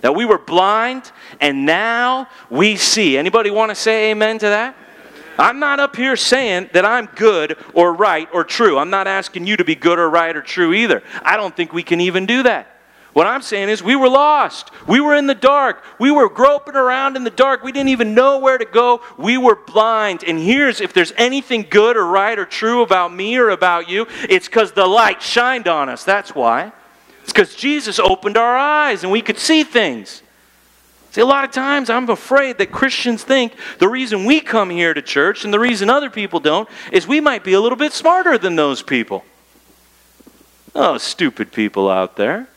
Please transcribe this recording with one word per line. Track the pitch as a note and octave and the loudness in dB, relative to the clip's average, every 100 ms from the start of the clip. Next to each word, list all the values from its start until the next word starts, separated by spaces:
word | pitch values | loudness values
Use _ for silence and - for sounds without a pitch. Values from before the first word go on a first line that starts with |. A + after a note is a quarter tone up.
That | A#2+ | -2
we | D#3+ | 0
were | A#3 G3 | 2 0
blind, | - E3+ F#3+ G#3+ A#3 C4 - - - - | 2 2 2 2 -2 -6 -14 -20 -20 -4
and | C#3+ C#3 C#3+ | -2 0 0
now | E3+ A3+ A#3 B3 C4 B3+ - - | 0 -2 -2 -2 -4 -8 -18 -8
we | - G#3 G3+ | 0 0 0
see. | - A3 F#3 C3+ | -2 0 2 0
Anybody | E3+ A3 G#3 | 0 0 0
want | G#3 A3 | 0 -2
to | |
say | G3+ A3 A3 G#3+ | -2 -2 0 0
amen | G#3+ G#3+ A3 | 0 -2 0
to | G#3 | -2
that? | G#3 B3 - - - - - - - | -2 -4 -10 -20 -20 -20 -20 -8 0
I'm | F3+ C4+ | 0 0
not | D4 C#4+ | -2 0
up | C#4 | -2
here | - C4 B3+ | -2 -2 -2
saying | - C4 A#3+ F3+ E3+ | 0 0 0 -4 0
that | F3 G3+ | 2 2
I'm | B3 G#3+ | 0 -4
good | - A3 F#3 D3+ D#3+ - | 0 2 2 -2 -8 -4
or | E3 F3 | 2 2
right | E3+ G#3 D#3+ D#3+ | 2 0 0 -2
or | F3 | -4
true. | D#3+ - A3 C3+ | -4 0 2 2
I'm | D#3+ | 0
not | G3 F#3+ | -2 -2
asking | G3 F#3 F#3 F3+ | -4 -6 -8 -4
you | G#3 | -2
to | |
be | D#3 | -2
good | D#3+ E3+ E3+ | 0 0 2
or | E3 | 2
right | E3 E3 | 2 0
or | D3+ | -4
true | C3+ - E3+ | -8 -2 0
either. | F#3+ A3+ A#2+ - - | 2 0 -2 -4 -6
I | - G#3 | -2 -2
don't | G3 | -2
think | - E3+ | -6 -8
we | E3+ | -8
can | E3+ E3+ | -4 -2
even | F3+ F3+ | 0 -2
do | F#3+ B3 | 0 0
that. | B3+ F3 - _ _ _ _ C#3+ | 0 -2 -6 _ _ _ _ 0
What | F#3 | 0
I'm | C4 | -2
saying | - G3+ G3 | -6 -4 -4
is | G#3+ | -2
we | F#3 C4+ | 0 2
were | C4 | 4
lost. | C4+ D4 D4+ G3+ - - - - | 4 4 2 0 -6 -18 -12 0
We | A#3+ | 2
were | D4 D4 | 4 2
in | C#4 | 2
the | |
dark. | C4 B3+ F#3+ C4 - - - | 2 2 2 0 -4 -12 -2
We | C4 | 2
were | D4 A#3 | 4 2
groping | - C4+ C#4+ C#4+ C#4 | 4 2 2 -2 -2
around | B3+ C4 C#4 C4 | 0 0 -2 -4
in | |
the | A#3+ | -4
dark. | - C4+ C4 | 2 2 2
We | B3 | -4
didn't | C4+ C4+ | -2 0
even | B3+ G#3+ | 0 2
know | G#3+ C4+ C#4 | 2 4 2
where | C4+ B3+ | 2 0
to | |
go. | A3 A3 B3 A#3+ - - | 0 0 2 0 -4 -6
We | F3 B3+ | -2 2
were | B3 G#3 | 4 2
blind. | - F#3 A3 A3 G#3 F3 | 0 0 2 0 -2 -4
And | E3 E3 | -6 -4
here's, | E3+ C4 C#4 G#3 | 0 0 0 -2
if | F#3 | -2
there's | F#3 E3 - | 0 0 0
anything | A#3+ C4+ B3+ A#3 G3+ | -2 -2 -4 -6 0
good | G#3 A3 A#3 | 2 4 2
or | F3 | 0
right | F#3+ G3+ A3 | 0 0 -4
or | |
true | F3+ - A3 A#3+ | -8 -6 -2 0
about | A#3 F#3+ F3 | 2 0 0
me | F3+ G3+ B3+ | -6 -4 0
or | A#3 | 0
about | F3+ F3+ E3+ E3+ | 2 0 0 -4
you, | F#3+ A3+ - - | -6 -6 -10 0
it's | F#3 - | 0 2
'cause | A3+ G#3 | 0 0
the | - F#3 | 0 2
light | G#3+ G#3+ F#3 | 4 2 0
shined | - A#3 B3 B3+ G3 | -2 0 0 -2 -2
on | D#3 C3+ | -2 -2
us. | A#2+ | -4
That's | - G3 - | -2 -2 -2
why. | - A#2 A#2+ G3+ - _ _ _ _ | -2 0 0 -4 -14 _ _ _ _
It's | - | -4
'cause | - F#3 - | 0 0 -4
Jesus | C4+ D4 A3 G3 | -4 -4 -4 0
opened | F#3 F#3 G3+ A3 | 0 0 0 0
our | A#3 B3+ | 2 2
eyes | C#4+ D4+ D4 G3 | 0 0 0 -2
and | F3+ | -2
we | G#3+ | -2
could | A3 A3 | -2 -4
see | - D#4+ | 0 0
things. | D4+ A#3+ F#3 A#2 G2 - _ _ _ _ _ _ _ _ _ | 2 0 0 -4 -12 -20 _ _ _ _ _ _ _ _ _
See, | - | 0
a | B3 | 2
lot | C#4 | 2
of | C4+ | -2
times | C4 C4+ C#4+ - | -4 -2 -2 -2
I'm | A#3 A#3+ | -2 -2
afraid | G#3 - C4+ C4+ A#3 | -4 0 0 0 -2
that | G3 | -6
Christians | - C4 - B3 A3+ | -2 -2 0 -2 -4
think | - C4+ A#3 - - - | 0 0 0 -6 -18 -2
the | F#3+ | 0
reason | B3+ B3+ G#3 G3+ | 0 -4 -2 0
we | D#4 | 0
come | D4+ A3+ F#3+ | 0 -2 0
here | F3 E3+ | 0 0
to | D3 | -2
church | - C#3+ E3 G#3 | -2 0 0 -2
and | G#3 | -2
the | G#3 | 0
reason | B3 G#3+ G3 | 0 0 2
other | C4+ C#4 | 0 0
people | A3 G3 F3 | -6 -6 -2
don't | D3+ E3 G#3+ - - | 0 0 -2 -12 -2
is | F3+ D#3+ | 0 2
we | D4 | 0
might | D4+ A#3 | 0 -2
be | F#3+ | 0
a | F#3+ | 2
little | A3+ | 2
bit | B3 D4 | 0 -4
smarter | - D#4+ F#4 F4+ - | 0 2 2 2 0
than | F#3 | 0
those | E3 D3 C3 | 0 0 -2
people. | - C3 A2 F#2+ - _ _ _ _ _ _ _ _ _ - _ _ _ _ | -4 -4 -2 -8 -10 _ _ _ _ _ _ _ _ _ -20 _ _ _ _
Oh, | - G#3 B2 | -2 -2 -2
stupid | - - D3 - G#2+ | -8 -4 -4 -4 -8
people | - G#2+ G2 G2 | -4 -4 0 0
out | F#2+ F#2 | 0 -2
there. | - G#2 G3 C4 | -4 -4 -4 -10